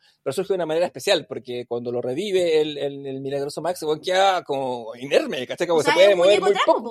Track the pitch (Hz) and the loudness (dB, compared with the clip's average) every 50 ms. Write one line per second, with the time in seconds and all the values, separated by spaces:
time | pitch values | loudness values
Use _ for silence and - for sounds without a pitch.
0 | _ _ _ _ - 139 131 196 180 - 196 180 170 156 156 165 180 - - 139 | _ _ _ _ -8 -6 -4 -4 -2 -2 -2 -2 -2 -2 0 0 -2 -2 -4 -4
1 | - 190 196 160 135 - 123 117 113 123 123 123 123 - 120 120 120 120 120 120 | -2 0 0 0 -2 -4 -10 -12 -10 -8 -8 -8 -8 -6 -6 -6 -4 -4 -4 -4
2 | 120 123 127 156 202 208 185 185 175 170 156 156 151 156 147 139 139 143 139 139 | -4 -4 -4 -4 -2 0 0 2 2 4 4 2 2 0 -2 -4 -6 -6 -6 -8
3 | 139 135 135 135 135 135 143 139 139 143 - - 151 170 180 - 165 151 156 151 | -10 -10 -8 -8 -6 -6 -4 -4 -4 -6 -6 -6 -4 -4 -4 -4 -2 -4 -4 -2
4 | 147 175 180 190 196 196 185 175 - - 143 135 135 127 123 120 113 110 123 139 | -2 0 2 4 4 4 4 2 0 -2 -4 -2 -2 -2 -4 -6 -8 -10 -12 -10
5 | 143 139 156 - 320 254 170 143 123 - 131 - 175 175 170 156 139 - 302 508 | -6 -2 -2 -2 -2 -2 -4 -6 -6 -6 -4 -4 -2 0 2 2 2 4 4 6
6 | 571 202 196 180 262 - - 381 381 403 403 427 571 440 - 339 220 240 | 6 6 6 6 6 6 6 4 4 2 2 2 4 2 2 2 0 -6